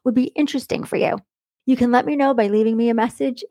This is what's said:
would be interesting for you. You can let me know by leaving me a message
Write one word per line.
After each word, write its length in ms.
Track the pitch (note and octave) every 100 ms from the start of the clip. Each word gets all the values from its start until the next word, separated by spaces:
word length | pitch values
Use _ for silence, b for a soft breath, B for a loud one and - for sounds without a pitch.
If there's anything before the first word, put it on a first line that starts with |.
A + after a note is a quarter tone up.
would 120 | B3+ A#3
be 160 | B3+ -
interesting 480 | D4 C4+ - -
for 120 | - -
you. 200 | - G3+ _ _ _ _ -
You 100 | C4
can 140 | A#3+
let 160 | B3 C#4
me 80 | D4
know 180 | C#4
by 140 | A#3+ G3+
leaving 280 | G#3+ A3 A3+
me 140 | A#3
a 60 | A3+
message 480 | A3+ - C#4 B3 -